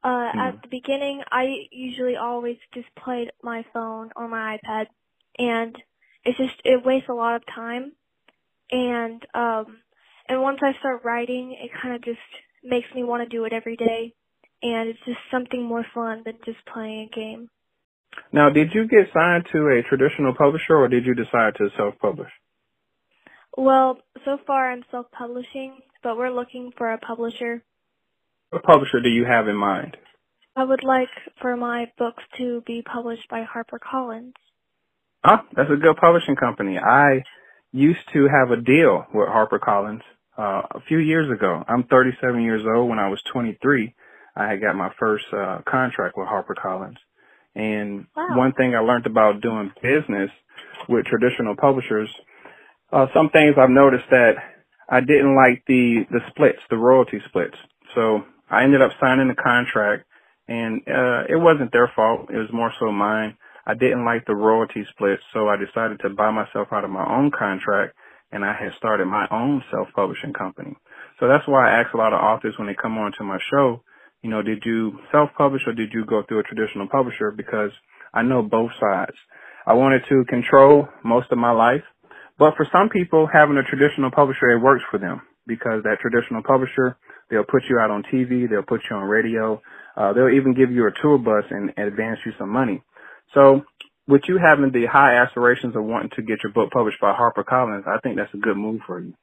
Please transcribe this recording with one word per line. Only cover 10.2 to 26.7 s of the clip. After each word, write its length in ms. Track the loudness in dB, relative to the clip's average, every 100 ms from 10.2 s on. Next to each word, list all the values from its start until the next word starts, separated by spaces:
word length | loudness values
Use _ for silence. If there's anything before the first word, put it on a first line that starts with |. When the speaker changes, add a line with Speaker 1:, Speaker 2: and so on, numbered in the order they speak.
| -8
Speaker 1:
and 140 | -2
once 160 | -2 0
I 160 | -2 -2
start 280 | -6 -6 -6
writing, 500 | -6 -6 -8 -10 -16
it 120 | -18 -14
kinda 180 | -10 -10
just 180 | -10 -12 -14 -20 _ _
makes 240 | -6 -6 -4
me 80 | -8
wanna 220 | -6 -4
do 220 | -6 -6 -6
it 80 |
every 220 | -8 -10 -2
day, 360 | -2 -2 -8 _ _ _ _ _
and 280 | -6 -4 -6
it's 80 | -10 -10
just 140 | -12 -6
something 320 | -8 -6 -8
more 240 | -6 -8 -8
fun 260 | -8 -8 -10 -12
than 80 | -14
just 140 | -14 -16 -16
playing 380 | -14 -12 -14 -14
a 60 | -14
game. 320 | -14 -16 -20 _ _ _ _ _ _ -20 -6
Speaker 2:
Now, 200 | 2 4
did 240 | 4 0
you 120 | -2 2
get 240 | 4 4
signed 320 | 0 2 0 -2
to 160 | -2 2
a 200 | 0 0
traditional 460 | 0 0 0 -4
publisher, 420 | 2 2 0 2 2
or 120 | 4
did 180 | 2 0
you 80 |
decide 400 | -4 -2 0 0
to 160 | 0 -4 -2
self-publish? 520 | -6 -2 -6 -6 -14 -20 _ _ _ _ _ _ _ _ _ _ _ -2
Speaker 1:
Well, 460 | 4 4 4 0 _ -14 -8
so 100 | -8 -2
far 240 | -2 -2
I'm 140 | -6 -12
self-publishing, 920 | -14 -14 -16 -12 -12 -14 -14 -16 -18 _ _
but 160 | -8 -6
we're 100 | -4
looking 440 | -6 -8 -12 -16